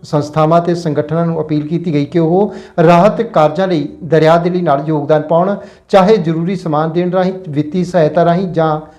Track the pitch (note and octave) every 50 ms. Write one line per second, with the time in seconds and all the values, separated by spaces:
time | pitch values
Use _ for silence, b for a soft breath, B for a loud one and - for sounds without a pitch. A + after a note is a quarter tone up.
0 | - - - D3 C#3+ - - D#3 D#3 D#3 E3 E3+ E3+ F3+ F3 E3+ E3+ E3 D3 C#3+
1 | D3 - D#3+ E3 E3+ E3+ E3 D#3+ D#3 D#3 D#3 D3+ D3 D3 E3+ E3+ E3+ F3+ D3+ D3
2 | C#3+ C3+ - F3+ E3 D#3+ E3+ F#3 G#3 G3+ B B B B B - E3 E3 E3+ E3+
3 | F3+ G#3+ G#3+ - A#3 - - E3+ D3+ D3+ D3 E3 F#3+ F#3+ F3+ D#3 D3 - - -
4 | F#3 D3+ D#3 D#3+ D#3 D#3 E3 E3+ E3 F3+ F3 F3+ F3+ D#3+ C#3 C#3 D3+ D#3 D#3 D3
5 | C3+ - D#3+ D3+ D3 - E3 E3 F3+ G3 G3+ G3 B B B B B B - G3
6 | F#3 G3+ A3 G#3+ E3 D#3+ E3 D#3+ E3+ F3 G3+ F3+ - F#3 D3+ D3 D3 D#3+ D#3 F3
7 | F3+ F3+ F3 F#3+ F#3 F#3 F#3 - - E3+ C#3+ C#3+ D3 D3+ - F#3 F3 E3+ - F3+
8 | D#3 - D3+ F3 E3+ E3+ E3+ F3 G3 F3+ D3 E3 D#3+ D#3+ D3+ D#3 D#3 B B